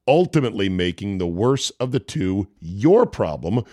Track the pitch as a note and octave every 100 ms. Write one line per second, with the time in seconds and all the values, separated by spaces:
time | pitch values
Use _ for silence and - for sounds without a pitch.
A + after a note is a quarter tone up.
0 | - D3+ F3 D#3 B2+ - G2 F#2 F2+ E2+
1 | G2+ G2 F2 E2+ A#2+ C3+ - - B2+ B2
2 | - D#3+ F#2 F#2+ G2 _ E2 F#2+ C#3 G#3+
3 | A3+ - F2+ C#2+ D2 A#2 G#2+